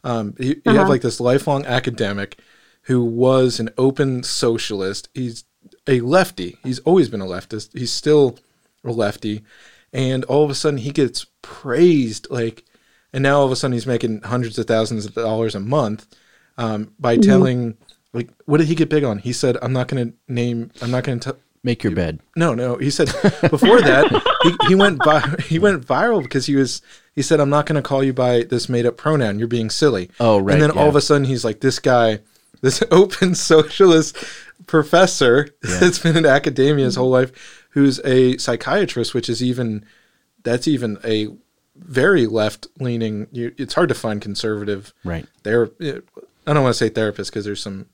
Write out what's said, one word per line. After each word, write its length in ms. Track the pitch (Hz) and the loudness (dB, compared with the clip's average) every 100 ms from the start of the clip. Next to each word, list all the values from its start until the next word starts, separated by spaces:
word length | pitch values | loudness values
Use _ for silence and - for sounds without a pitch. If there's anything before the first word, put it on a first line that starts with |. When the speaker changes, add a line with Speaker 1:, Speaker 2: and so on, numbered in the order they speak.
Speaker 1:
Um, 320 | 139 117 104 - | -6 -6 -6 -6
you, 240 | 127 156 | -6 -2
you 60 | 240 | 2
have, 80 | 220 | 4
Speaker 2:
Uh-huh. 80 | 190 | 4
Speaker 1:
like, 120 | 131 | 0
this 180 | 120 - | -2 -2
lifelong 460 | 123 135 151 139 | 0 0 0 -4
academic 720 | 139 123 131 110 104 101 101 - _ _ _ _ | -2 -4 -4 -4 -4 -4 -8 -12 _ _ _ _
who 200 | - 127 | -2 0
was 560 | 117 117 127 131 127 117 | 0 2 2 4 2 -2
an 100 | 113 - | -8 0
open 440 | 131 135 139 127 | 0 0 -2 -2
socialist. 880 | 127 - 127 110 - 101 95 98 - | -6 -2 -2 -2 -6 -6 -6 -8 -12
He's 300 | 135 123 113 _ _ _ _ - | -10 -10 -10 _ _ _ _ -2
a 140 | 127 | 0
lefty. 560 | 120 165 269 - 90 - | 2 0 0 -6 -12 -10
He's 140 | 131 123 | -10 -4
always 300 | - 185 123 | 2 2 2
been 120 | 107 | -4
a 40 | |
leftist. 500 | 95 90 - 107 - | -8 -10 -10 -14 -12
He's 160 | - 123 | -10 -8
still 460 | - 147 151 135 - _ _ _ _ | -4 2 4 2 -2 _ _ _ _
a 80 | 120 | -8
lefty. 500 | 117 104 - 107 107 107 _ - _ _ | -4 -4 -4 -8 -10 _ _ -20 _ _
And 320 | 127 131 131 | -4 -2 -4
all 180 | 127 139 | 0 2
of 80 | 151 | 2
a 40 | |
sudden 220 | 135 156 139 | 0 -4 -4
he 140 | 113 | -4
gets 340 | 147 131 - - _ | -2 -2 -2 -14 _
praised, 840 | - - 139 123 175 156 117 107 - | -20 -16 -4 4 4 4 0 -6 -10
like, 340 | 123 113 113 _ _ _ _ _ | -6 -6 -8 _ _ _ _ _
and 120 | 131 | -2
now 160 | 139 143 | 2 2
all 60 | |
of 60 | 135 | 2
a 40 | |
sudden 180 | 127 135 | 0 -2
he's 140 | 120 131 | -4 -2
making 340 | 117 120 107 | -2 -2 -6
hundreds 380 | 104 123 117 107 | -4 -4 -4 -6
of 80 | 110 | 0
thousands 380 | 113 110 113 101 | 0 0 -6 -8
of 80 | |
dollars 400 | 110 113 110 113 | -6 -4 -2 -2
a 40 | 101 | -4
month, 460 | 104 147 113 107 _ _ _ _ _ - | -2 -2 -2 -6 _ _ _ _ _ -8
um, 340 | 113 104 107 _ | -6 -6 -8 _
by 160 | 120 | 0
Speaker 2:
Mm-hmm. 140 | 120 202 | 4 6
Speaker 1:
telling, 480 | 190 131 123 117 110 _ _ _ | 6 4 0 -6 -10 _ _ _
like, 160 | 120 120 _ | -10 -10 _
what 120 | - 151 | 0 0
did 100 | 156 | 2
he 80 | |
get 140 | 165 156 | 0 0
big 140 | 151 | 0
on? 140 | 139 104 | -2 -4
He 140 | 120 | -6
said, 240 | 123 131 120 | -4 -2 -2
"I'm 120 | 123 | -4
not 140 | 127 127 | -4 -4
gonna 240 | 135 117 - - | -4 -6 -10 -10
name, 420 | 123 120 117 117 - | -4 -4 -4 -10 -10
I'm 100 | 120 | -4
not 120 | 127 | -4
gonna 140 | 127 120 | -4 -6
t-" 120 | 135 - _ _ | -8 -12 _ _
Speaker 3:
Make 200 | 123 - | -6 -2
your 80 | 107 | -2
Speaker 1:
you 40 | |
Speaker 3:
bed. 240 | 120 165 156 _ | -2 -4 -6 _
Speaker 1:
No, 180 | - 165 | -2 -2
no. 220 | 117 123 | -2 -4
He 160 | 120 135 | -4 -4
said 160 | 143 147 - 196 - 165 | 0 -2 2 0 2 0
before 320 | 147 - 240 | 4 6 6
that, 240 | 156 131 339 - 494 - | 6 6 4 2 0 2
he, 120 | 403 175 285 | 2 2 2
he 80 | |
went 280 | 190 202 151 | 4 4 4
vi-, 320 | 170 151 143 151 | 2 2 0 -6
<laughs> 60 | - | -4
he 100 | 165 | 0
went 260 | 208 170 123 | 2 0 -2
viral 340 | 135 226 214 | 0 0 -2
because 240 | 127 139 | -2 -4
he 100 | 135 | 0
was, 260 | 139 127 - _ - _ | 0 0 -4 _ -20 _
he 80 | - | -8
said, 160 | 135 156 | 0 2
"I'm 100 | 139 | 2
not 160 | 147 | 0
gonna 160 | 147 151 | 0 -4
call 220 | - 135 | 0 0
you 100 | 135 | 0
by 300 | 131 123 120 | 0 2 2
this 260 | 113 123 - | 0 -4 -2
made 160 | 123 | 0
up 120 | 120 - | 0 -2
pronoun. 420 | 151 156 113 101 | -2 0 0 -2
You're 80 | 117 | -4
being 220 | 120 110 | -4 -4
silly." 400 | - 151 104 90 _ | 0 2 2 -6 _
Speaker 3:
Oh, 180 | 117 104 | 2 4
right, 140 | 98 | 4
Speaker 1:
And 80 | 101 | 4
then 100 | 151 | 4
all 160 | 143 147 | 4 4
of 40 | |
Speaker 3:
yeah. 60 | 143 | 4
Speaker 1:
a 20 | |
sudden 240 | - 143 | 2 2
he's 180 | 135 127 | 2 -2
like, 180 | 117 107 | -4 -2
this 180 | 135 127 | -2 0
guy, 400 | 135 123 113 107 _ _ _ _ | 2 2 2 -2 _ _ _ _
this 220 | 131 - 233 | -2 0 4
<laughs> 40 | |
open 420 | 175 196 - 190 | 4 4 2 -2
socialist 800 | 175 - 156 151 - 190 160 151 - - - - _ - | 0 4 4 4 4 6 6 2 -10 -16 -18 -20 _ -2
professor 840 | 160 147 175 185 - 127 127 147 _ | -2 2 4 4 4 4 4 0 _
Speaker 3:
Yeah. 140 | 104 90 | -6 2
Speaker 1:
that's 200 | 180 180 | 2 2
been 160 | 165 160 | 0 2
in 80 | |
academia 600 | 151 139 160 127 135 147 | 4 2 0 0 2 2
his 100 | 131 | 0
whole 140 | 98 127 | 0 2
life, 220 | 127 131 - - - _ | 2 0 -6 -20 -20 _
who's 280 | 143 139 131 | 2 2 2
a 320 | 139 127 127 123 | 0 4 4 2
psychiatrist, 760 | - 117 - 190 180 123 113 | -4 -4 -2 -2 -2 -4 -4
which 140 | 123 117 | -4 -6
is 120 | 113 | -4
even, 420 | 123 123 117 107 - _ _ _ _ _ | -4 -4 -6 -6 -12 _ _ _ _ _
that's 240 | 120 120 156 | -4 -2 0
even 300 | 139 120 101 | -2 -4 -6
a 240 | 117 110 107 - _ _ _ _ | -4 -2 -4 -12 _ _ _ _
very 480 | - 131 165 185 | -6 0 2 2
left 420 | 113 110 107 - - _ | 2 0 -2 -4 -20 _
leaning, 480 | 127 117 113 104 107 | -6 -4 -4 -6 -10
you, 220 | 123 120 - | -10 -10 -10
it's 160 | 127 | -6
hard 160 | - 170 | -2 -2
to 60 | |
find 260 | - 113 104 | -2 -6 -8
conservative 720 | 104 101 110 104 104 98 104 _ | -8 -8 -6 -6 -6 -8 -10 _
Speaker 3:
Right. 220 | 92 82 - _ | -10 -10 -12 _
Speaker 1:
ther-, 280 | 104 117 113 _ | -2 0 0 _
I 720 | 160 - _ - - _ - | -10 -10 _ -20 -20 _ -2
don't 80 | 147 | 2
wanna 100 | 131 | 2
say 160 | 117 110 | 0 -2
therapist 440 | 113 107 101 95 | 0 -4 -4 -10
'cause 100 | 110 | -8
there's 180 | 104 101 | -8 -10
some 260 | 104 98 95 | -10 -12 -16